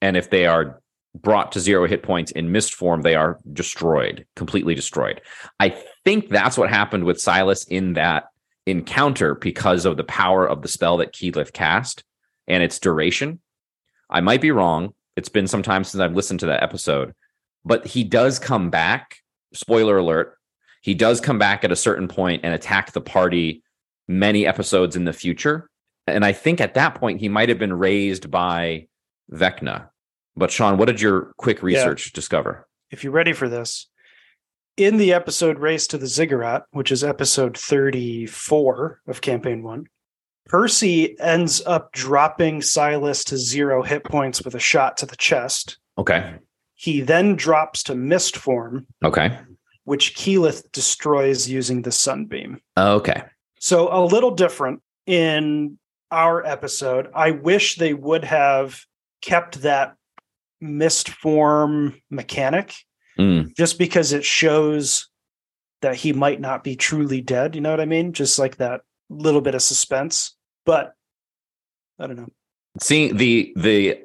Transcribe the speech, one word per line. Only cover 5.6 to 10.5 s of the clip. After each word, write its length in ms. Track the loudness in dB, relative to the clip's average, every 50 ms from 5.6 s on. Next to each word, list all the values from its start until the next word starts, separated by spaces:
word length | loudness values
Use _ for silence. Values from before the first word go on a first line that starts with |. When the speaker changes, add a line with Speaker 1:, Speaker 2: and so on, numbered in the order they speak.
| 0 0 0 -4 -12 -20 -20 _ 0
Speaker 1:
think 240 | 0 2 2 0 0
that's 300 | 0 2 2 2 2 0
what 100 | 0 2
happened 360 | 2 2 0 0 -2 -2 0
with 160 | 0 0 0
Silas 440 | 0 2 2 2 2 2 0 0 -2
in 300 | -6 -6 -4 -4 -2 -2
that 320 | 0 0 0 0 -2 -4 -8 _ _ _ _ _ _ _
encounter 680 | -4 -4 -4 -4 -2 0 0 0 0 0 0 0 0 0
because 520 | -2 -4 -6 -6 -2 0 2 2 2 2
of 100 | 0 -2
the 80 | -2 -4
power 420 | -4 -2 0 0 2 2 2 2
of 140 | 0